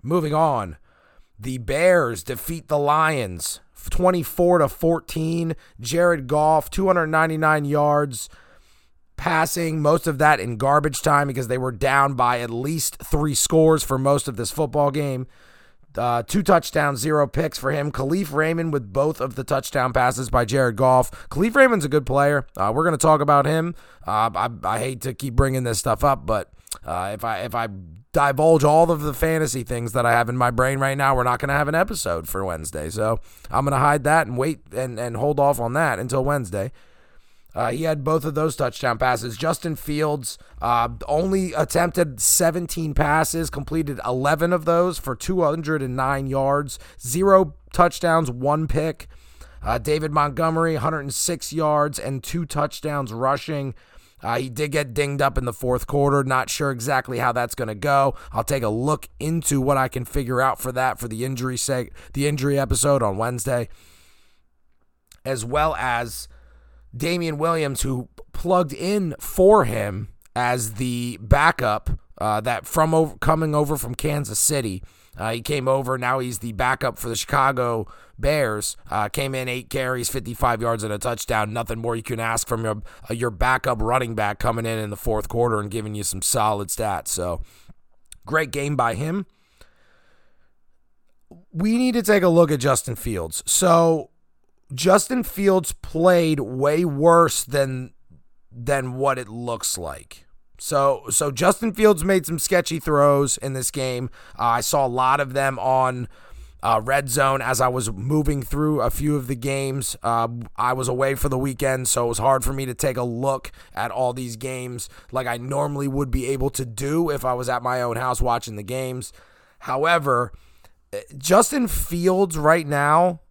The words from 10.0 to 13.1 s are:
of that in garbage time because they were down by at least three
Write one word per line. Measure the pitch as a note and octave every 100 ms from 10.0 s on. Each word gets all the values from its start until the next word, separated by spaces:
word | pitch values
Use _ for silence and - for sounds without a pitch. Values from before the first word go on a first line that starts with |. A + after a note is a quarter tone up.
| E3
of | C#3
that | D3+ A2+
in | G#2 A2
garbage | C3+ D3 D3+ B2+
time | D#3+ C#3+ C#3+
because | C3 A#2
they | B2
were | B2+
down | G#2+ C3+ C#3 C#3
by | B2+ A#2+ B2
at | A#2+
least | A#2 C#3 D#3+ - -
three | -